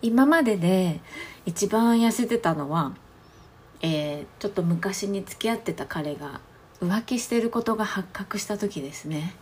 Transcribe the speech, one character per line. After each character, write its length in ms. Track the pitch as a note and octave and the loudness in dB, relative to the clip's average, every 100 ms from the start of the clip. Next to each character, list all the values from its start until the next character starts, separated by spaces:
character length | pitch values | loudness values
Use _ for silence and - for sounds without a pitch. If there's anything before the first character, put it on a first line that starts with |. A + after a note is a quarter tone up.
今 240 | A#3 A#3 C4+ | 4 6 6
ま 180 | E4 | 6
で 120 | B3 G3+ | 4 4
で 440 | E3+ F#3+ F3+ D#3 - - - - - | 4 4 2 -2 -8 -16 -16 -10 -8
一 200 | E3+ G3+ | -2 0
番 320 | G#3+ A#3 A#3 | 4 4 6
痩 140 | A3+ | 4
せ 140 | A3 A#3+ | 2 0
て 120 | A#3 | 2
た 160 | F3 | 2
の 160 | D#3 C#3 | 0 0
は、 220 | D#3+ C#3+ - - - - - - - - - | 0 0 -4 -18 -20 -20 -20 -20 -20 -20 -6
え 400 | E3 D#3 D3 D3 | -2 0 -2 -6
ー、 40 | - - | -10 -8
ち 60 | G3+ | -4
ょ 20 | |
っ 0 | |
と 100 | G3 | 0
昔 460 | E3+ E3+ G3 G3 G3+ | 2 2 0 -4 -4
に 160 | G3 | -4
付 160 | G3 - | -6 -4
き 100 | A3 | -2
合 40 | |
っ 40 | A3+ | -2
て 140 | A3+ | -4
た 140 | - - | -6 -6
彼 280 | E3 D3 | -6 -6
が 260 | C#3+ C#3+ B2+ - - - - | -6 -10 -12 -16 -20 -20 -6
浮 220 | F3 G#3 | 0 0
気 160 | A#3 B3+ | 0 -4
し 80 | - | 0
て 140 | A#3 | 0
る 100 | A3+ | 0
こ 120 | A#3 | -2
と 120 | A#3 A3 | -2 -2
が 100 | G#3 | -2
発 220 | - F#3 | -4 -6
覚 260 | - G3 G3+ | -10 -8 -8
し 60 | |
た 120 | - G#3 | -6 -4
時 260 | G3+ E3+ | -4 -6
で 100 | C3+ | -10
す 140 | - D3+ | -10 -8
ね。 280 | D3+ E3 - | -6 -6 -10